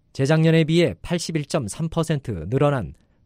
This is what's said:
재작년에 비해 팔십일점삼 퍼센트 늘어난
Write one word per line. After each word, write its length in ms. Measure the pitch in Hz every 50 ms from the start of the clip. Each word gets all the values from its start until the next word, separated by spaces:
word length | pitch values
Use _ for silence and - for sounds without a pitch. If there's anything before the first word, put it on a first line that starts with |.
| _ _ -
재작년에 500 | - 135 139 160 160 160 165 160 165 156
비해 280 | 147 165 175 170 123 - -
팔십일점삼 880 | - - 175 170 - - 165 156 143 - - 160 - - - - 165 160
퍼센트 580 | - 170 160 - 156 135 - - 85 82 78 95
늘어난 440 | 123 135 147 147 143 - 87 67 - - _ _ _ _ _